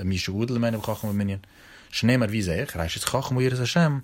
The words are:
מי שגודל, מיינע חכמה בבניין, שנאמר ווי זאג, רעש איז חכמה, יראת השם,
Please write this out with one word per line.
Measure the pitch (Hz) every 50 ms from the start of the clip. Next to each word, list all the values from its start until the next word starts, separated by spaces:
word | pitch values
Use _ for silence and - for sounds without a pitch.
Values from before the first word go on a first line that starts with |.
| 98
מי | 92 95 90
שגודל, | - - 95 101 113 123 131 117
מיינע | 117 117 113 110
חכמה | 104 - 107 - - 107 101
בבניין, | 101 101 101 98 95 - - - - - - - - - -
שנאמר | - - - 113 127 127 120
ווי | 101 104 113
זאג, | 101 90 82 90 135 - -
רעש | 82 82 82 -
איז | - -
חכמה, | - - 127 135 - 131 127 127
יראת | 131 127 127
השם, | 123 117 - 170 170 156 143 135